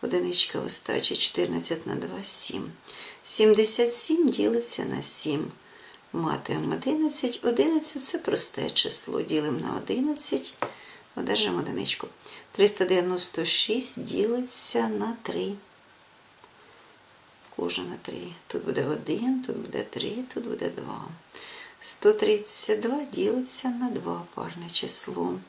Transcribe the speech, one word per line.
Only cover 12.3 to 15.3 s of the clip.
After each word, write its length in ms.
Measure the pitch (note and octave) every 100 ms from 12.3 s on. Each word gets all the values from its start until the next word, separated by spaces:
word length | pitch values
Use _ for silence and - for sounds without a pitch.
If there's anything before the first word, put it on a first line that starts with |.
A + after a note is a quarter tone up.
| - -
Триста 340 | - G3+ - F3+
дев'яносто 600 | F#3 F3+ F#3 - - E3
шість 580 | - - A3+ B3+ -
ділиться 840 | - F3+ G#3+ B3 B3+ - - A#3 A3+
на 300 | G#3+ G#3+ A#3
три. 300 | -